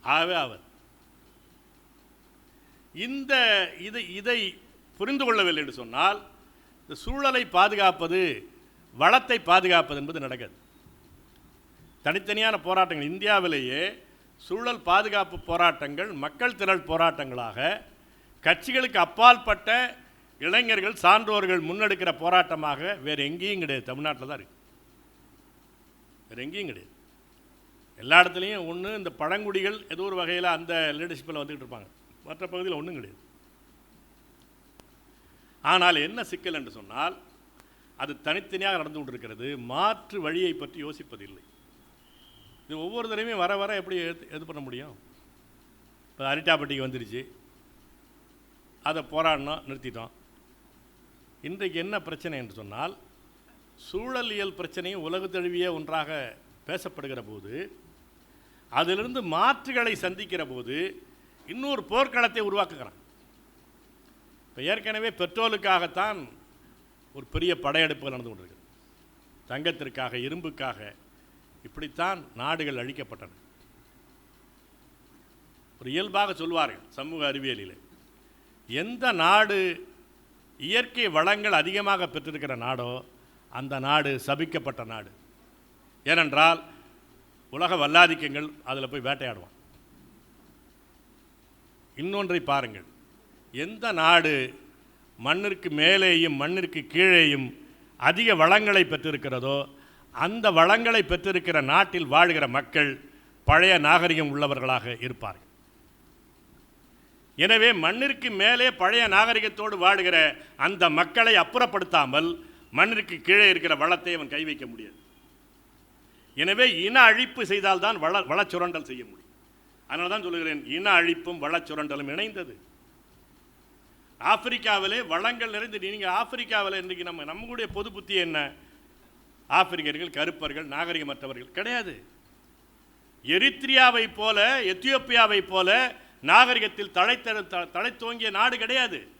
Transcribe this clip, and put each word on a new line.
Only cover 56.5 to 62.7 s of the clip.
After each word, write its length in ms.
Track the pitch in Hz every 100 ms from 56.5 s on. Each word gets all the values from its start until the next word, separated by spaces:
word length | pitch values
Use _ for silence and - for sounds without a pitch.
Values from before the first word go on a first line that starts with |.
| _ -
பேசப்படுகிற 560 | 175 185 - 139 131 104
போது, 480 | 107 98 131 196 - - _ _ _ _ _ _ _ _
அதிலிருந்து 520 | 123 165 190 240 254
மாற்றுகளை 720 | 190 160 226 277 254 254 226
சந்திக்கிற 520 | 208 185 190 202 185 147
போது, 580 | 127 120 143 185 - - _ _ _ -
இன்னொரு 380 | 233 277 269 -
போர்க்களத்தை 520 | 220 269 254 233 233
உருவாக்குகிறான். 580 | 208 202 185